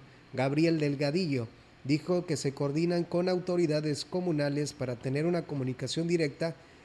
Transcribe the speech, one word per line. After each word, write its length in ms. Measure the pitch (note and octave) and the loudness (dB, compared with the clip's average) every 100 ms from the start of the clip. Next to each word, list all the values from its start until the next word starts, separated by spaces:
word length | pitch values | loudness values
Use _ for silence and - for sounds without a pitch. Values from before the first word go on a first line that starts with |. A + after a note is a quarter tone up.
| - - - | -10 -20 -8
Gabriel 460 | A#2+ C3+ C#3+ E3 E3 | -2 0 4 4 4
Delgadillo, 680 | D3 C#3 C#3+ E3 F3+ C3 A2+ - - - | 2 0 0 0 0 0 -2 -10 -20 -8
dijo 440 | B2 D3+ - D3 - | 0 0 2 0 0
que 100 | D3 | -2
se 160 | C#3+ | -2
coordinan 520 | C3+ C#3+ C#3+ E3+ F3 E3+ | -2 -2 2 2 2 0
con 220 | F3 F3+ | 0 2
autoridades 800 | F3+ F3+ F3 E3 D3+ D3+ C#3 - | 0 0 2 2 2 0 -2 -4
comunales 680 | F3+ F3+ D3+ C#3+ C#3+ C#3+ | -2 0 0 0 0 -4
para 240 | - B2 A#2+ | -4 -6 -4
tener 280 | C3+ C#3 E3 | -2 0 0
una 160 | F3 | 0
comunicación 680 | - C#3+ C3 B2 C3 - E3+ | -2 -4 -4 -4 -4 -2 0
directa 460 | E3+ D3+ - E3 D#3 - - | 2 0 -2 -6 -6 -16 -20